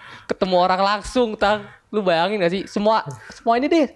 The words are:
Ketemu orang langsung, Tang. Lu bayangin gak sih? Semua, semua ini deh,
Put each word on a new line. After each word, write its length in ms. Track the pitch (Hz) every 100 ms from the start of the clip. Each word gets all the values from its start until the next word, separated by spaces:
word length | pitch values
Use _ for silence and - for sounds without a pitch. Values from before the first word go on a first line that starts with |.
| - - -
Ketemu 300 | - 190 180
orang 240 | 180 185
langsung, 500 | 196 208 - 254 233
Tang. 300 | 208 202 208 202 - _
Lu 120 | 214
bayangin 360 | 185 165 180 214
gak 140 | 170
sih? 120 | 190 -
Semua, 360 | 214 208 220 - 127 -
semua 240 | - 233 240
ini 100 | 294
deh, 220 | 339 254